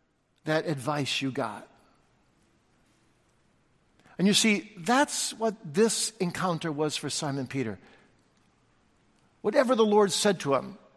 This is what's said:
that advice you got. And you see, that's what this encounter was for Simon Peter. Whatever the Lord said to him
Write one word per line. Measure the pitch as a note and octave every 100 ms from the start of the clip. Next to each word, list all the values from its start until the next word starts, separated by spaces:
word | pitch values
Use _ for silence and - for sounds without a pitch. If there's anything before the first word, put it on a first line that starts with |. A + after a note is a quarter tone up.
| _ _ _ _ -
that | D#3 F3
advice | C#3+ B2+ D3+ C3 -
you | C3+
got. | B2+ A2+ G#2 - _ _ _ _ _ _ _ _ _ _ _ _ _ _ _ _ _ _ _ _ _ _ _ _ -
And | F#3+
you |
see, | G3 A3+ G3+ - -
that's | E3 B3+ C#4+ - -
what | G#3+ A3 G#3+
this | D#3+ D3 A3+ - - -
encounter | F3 - F3+ D#3+ E3
was | C#3+ D3+ -
for | C#3+
Simon | - D3+ C#3 B2
Peter. | C#3 A2+ F#2+ - - _ _ _ _ _ _ _ _ _ _ _ _ _ _
Whatever | G3+ A3+ A#3+ A#3+
the | A3
Lord | G#3 G3+
said | - G#3 G3
to | C#3+
him | C3+ C3 - _